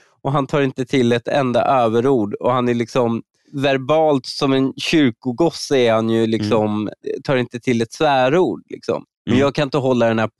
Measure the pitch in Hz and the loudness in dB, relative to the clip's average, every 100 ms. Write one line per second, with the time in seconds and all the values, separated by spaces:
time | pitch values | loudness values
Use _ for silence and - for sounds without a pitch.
0 | _ _ 135 147 131 151 135 131 127 139 | _ _ -4 -4 -2 -2 -2 -4 -4 0
1 | 120 120 - 117 127 117 - 135 117 117 | 2 0 0 -2 0 0 2 2 2 2
2 | 131 131 104 - 120 127 123 120 117 135 | 2 0 -2 -4 -2 0 0 -2 -2 -2
3 | 120 113 - _ _ 143 139 135 131 156 | -2 -2 -8 _ _ -4 0 0 0 2
4 | 156 139 - - 139 135 135 - - 165 | 2 0 -2 -4 0 2 0 -4 -2 2
5 | 135 - 131 120 165 - - 135 120 110 | 2 0 -6 0 0 -2 -2 2 4 2
6 | 113 113 113 110 107 113 107 107 104 - | 2 0 2 0 0 0 0 -2 -4 -8
7 | - - - 131 120 120 - 117 113 - | -10 -8 -2 -2 -2 -6 -2 -2 -2 -2
8 | 156 135 127 165 156 82 - - - 85 | 0 2 2 2 0 -2 -10 -12 -6 -6
9 | - _ - 123 139 135 139 147 131 123 | -6 _ -2 2 2 0 -2 0 0 2
10 | 117 113 110 - | 2 2 -2 -2